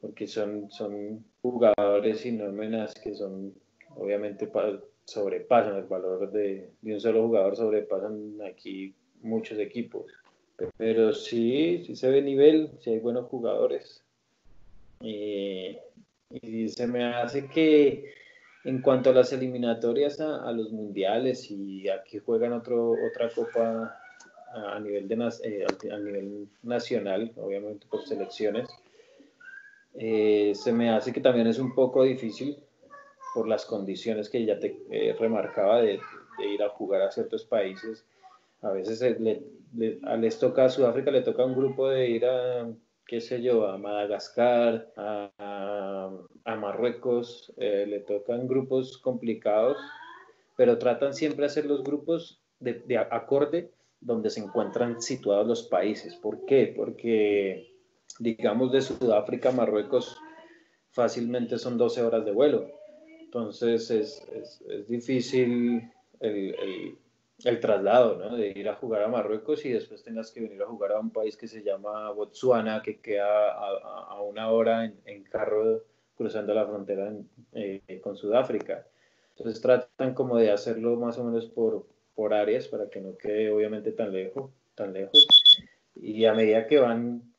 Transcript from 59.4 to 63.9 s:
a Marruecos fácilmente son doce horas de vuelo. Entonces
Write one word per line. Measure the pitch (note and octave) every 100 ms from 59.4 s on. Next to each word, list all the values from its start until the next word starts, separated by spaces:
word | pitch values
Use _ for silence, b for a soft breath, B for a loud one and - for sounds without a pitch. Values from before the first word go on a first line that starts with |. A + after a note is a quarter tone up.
| B2+
a |
Marruecos | B2+ A2 G#2 G2+ - - - B B B B B B _
fácilmente | - A#2 B2 A#2 B2 A#2 A#2+
son | B2+ A#2+
doce | A#2 -
horas | A#2 A2+ G#2+
de |
vuelo. | G2+ C#3+ A#2 F#2 - - - - -
Entonces | - A#2+ G#2+ G2 A#2+ A2+ -